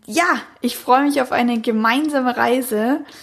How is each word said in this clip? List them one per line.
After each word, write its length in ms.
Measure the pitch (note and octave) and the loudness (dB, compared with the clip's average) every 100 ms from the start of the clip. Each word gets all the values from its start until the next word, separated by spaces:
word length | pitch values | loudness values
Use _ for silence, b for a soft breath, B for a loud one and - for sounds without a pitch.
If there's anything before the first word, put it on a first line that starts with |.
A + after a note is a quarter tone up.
| - | -6
ja, 340 | A#3+ F4 C#4 - - | 0 0 0 -4 -6
ich 160 | A#3+ - | -6 -4
freue 280 | - B3+ | 2 4
mich 180 | C#4+ C#4+ | 4 0
auf 100 | B3+ | 0
eine 280 | - A#3+ A#3 | 0 0 0
gemeinsame 760 | A3+ A3 A3 B3+ D4+ C#4+ B3+ A#3+ | 0 0 0 0 0 0 0 0
Reise, 680 | A#3 B3+ B3 G#3+ A3+ D4+ D4 B | 0 0 0 -2 0 -2 -4 B